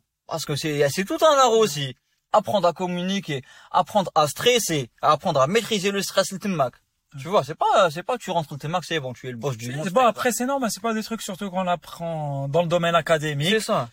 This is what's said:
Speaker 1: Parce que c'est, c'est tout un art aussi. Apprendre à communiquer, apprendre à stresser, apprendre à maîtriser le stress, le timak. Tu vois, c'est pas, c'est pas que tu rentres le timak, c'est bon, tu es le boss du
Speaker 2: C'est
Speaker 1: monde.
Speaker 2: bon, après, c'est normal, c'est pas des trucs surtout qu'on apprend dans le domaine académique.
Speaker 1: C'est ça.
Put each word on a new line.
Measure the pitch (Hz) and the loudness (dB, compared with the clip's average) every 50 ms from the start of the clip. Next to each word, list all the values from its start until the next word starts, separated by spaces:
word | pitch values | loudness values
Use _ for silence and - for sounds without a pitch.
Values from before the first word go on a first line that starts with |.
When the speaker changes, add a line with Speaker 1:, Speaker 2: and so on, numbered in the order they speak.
| _ _ _ _ _ - | _ _ _ _ _ -10
Speaker 1:
Parce | - 160 - | -8 -8 -4
que | - 147 | -6 -6
c'est, | 139 - 156 147 143 147 143 | -4 -2 -2 0 2 2 2
c'est | - 185 196 | 2 -2 -4
tout | - 320 320 330 | -4 0 4 4
un | 311 294 277 262 | 6 6 6 6
art | 233 | 6
aussi. | 226 226 220 202 143 147 139 131 123 - _ _ _ _ _ _ | 6 4 4 2 0 -4 -6 -8 -10 -14 _ _ _ _ _ _
Apprendre | - - 196 - - 202 175 175 | 2 2 2 2 0 2 2 2
à | |
communiquer, | 160 - 185 180 180 175 180 190 196 196 151 - 143 127 - - - - - _ | 2 0 -4 -4 -2 -2 -2 -2 -2 -4 -4 -4 -6 -6 -8 -12 -20 -20 -12 _
apprendre | - 180 175 - - 208 180 - - | 0 0 0 2 0 0 0 2 2
à | 160 151 143 | 2 2 2
stresser, | - - - 240 247 233 - - 165 143 123 - _ _ | -2 0 2 2 4 4 2 0 -2 -2 -4 -6 _ _
apprendre | - 143 156 147 - 185 156 139 | 2 2 2 2 2 0 2 4
à | 131 | 2
maîtriser | 143 202 233 202 - 226 196 175 202 | 4 2 0 0 0 -2 0 0 0
le | 196 202 | -2 -2
stress, | - - - 196 185 - | -4 0 0 0 0 0
le | 196 175 | -6 -6
timak. | - 202 180 151 131 123 - _ _ _ _ _ _ _ - 139 | -4 -4 0 0 -2 -2 -2 _ _ _ _ _ _ _ -16 -12
Tu | 131 165 | -6 0
vois, | 202 185 143 | 0 0 0
c'est | 143 165 | 0 -4
pas, | - 370 440 381 220 190 165 | 0 2 4 4 4 4 4
c'est | 143 175 | 2 -4
pas | 180 - 254 233 | -4 -4 -6 -4
que | |
tu | - 185 | -4 -4
rentres | 175 170 156 - | -4 -4 -4 -4
le | 151 135 | -10 -10
timak, | - 147 175 180 - | -6 -4 -4 -4 -4
c'est | - 165 156 | -2 -4 -4
bon, | 131 127 120 | -4 -6 -10
tu | - - 127 | -10 -12 -12
es | |
le | 123 117 | -10 -4
boss | 113 143 123 | -4 -4 -4
du | 107 113 | -4 -8
Speaker 2:
C'est | 123 127 | -8 -6
Speaker 1:
monde. | 147 156 190 | -6 -6 0
Speaker 2:
bon, | 175 254 254 | 4 4 4
après, | 226 - - - 247 | 4 4 2 -2 -2
c'est | 226 - 247 | 0 0 -2
normal, | 262 277 269 254 208 | -2 -2 -2 -2 -4
c'est | - 190 | -4 -4
pas | - 226 | -4 -4
des | 220 220 214 | -4 -4 -6
trucs | - 226 - | -6 -8 -8
surtout | - - 185 - 202 196 | -8 -10 -8 -8 -8 -6
qu'on | 175 190 190 | -4 -4 -2
apprend | 180 175 170 - - - - 170 165 165 156 151 143 139 139 139 139 | -2 -2 -4 -6 -14 -12 -10 -8 -8 -6 -6 -6 -4 -4 -4 -4 0
dans | 139 170 | 0 0
le | 175 160 | 2 2
domaine | 175 175 170 170 170 | 0 2 2 2 2
académique. | 165 - - 165 156 151 156 147 139 151 185 | 2 2 2 0 2 2 -2 -2 0 2 2
Speaker 1:
C'est | 220 220 | 2 2
ça. | 208 - 208 156 120 113 | 2 0 -2 -2 -2 -4